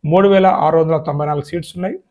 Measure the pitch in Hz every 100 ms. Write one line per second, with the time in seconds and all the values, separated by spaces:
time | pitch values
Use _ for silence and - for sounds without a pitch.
0 | 151 175 196 196 190 - 156 160 160 160
1 | 160 143 147 147 139 175 160 180 185 370
2 | _